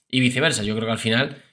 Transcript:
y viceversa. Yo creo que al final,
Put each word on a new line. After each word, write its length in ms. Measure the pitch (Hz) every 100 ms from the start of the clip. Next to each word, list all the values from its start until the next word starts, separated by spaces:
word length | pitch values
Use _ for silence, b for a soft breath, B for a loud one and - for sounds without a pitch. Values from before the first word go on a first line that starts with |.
| _
y 100 | 131
viceversa. 420 | 127 127 156 113
Yo 120 | 104
creo 120 | 110 113
que 60 |
al 60 | 110
final, 440 | 113 113 143 B B